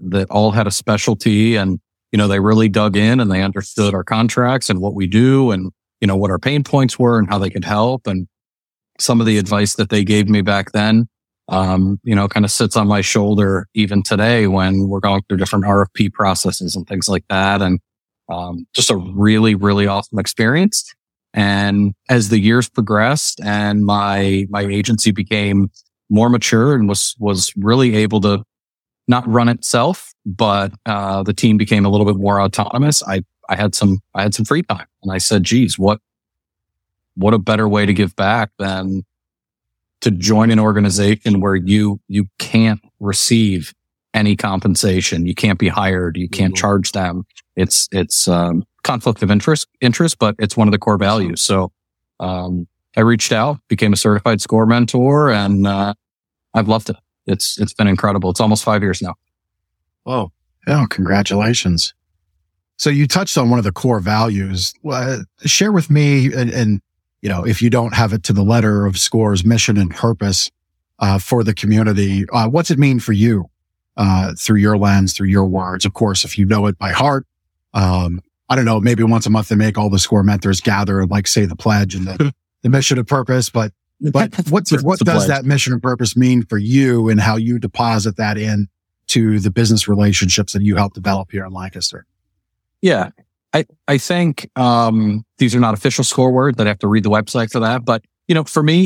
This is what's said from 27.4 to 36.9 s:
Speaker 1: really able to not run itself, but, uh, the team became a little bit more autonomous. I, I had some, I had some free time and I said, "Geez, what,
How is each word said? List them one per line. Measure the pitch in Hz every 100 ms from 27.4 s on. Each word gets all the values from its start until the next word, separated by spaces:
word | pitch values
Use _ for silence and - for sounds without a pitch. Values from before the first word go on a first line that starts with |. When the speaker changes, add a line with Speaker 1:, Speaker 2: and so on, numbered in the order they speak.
| - 101
Speaker 1:
really | 104 123 127 107
able | 104 107
to | 101 101 - _ _ _ _ _ -
not | 123 117
run | 120 120
itself, | 117 - 120 143 190 - _ 104
but, | 95 107 101 98 - 110
uh, | 101 98 98
the | 98
team | 98 117 107
became | 104 107 98
a |
little | 104 101
bit | 98
more | 101 101
autonomous. | 98 - 104 123 147 151
I, | - 95 - _ -
I | 95
had | 104 -
some, | 104 98 - 98
I |
had | 101
some | 98 107
free | 147
time | - 95 - _
and | 98
I | 92
said, | - 104
"Geez, | 87 117 107 -
what, | 95 104 - _ _ _ _ _ _ _ _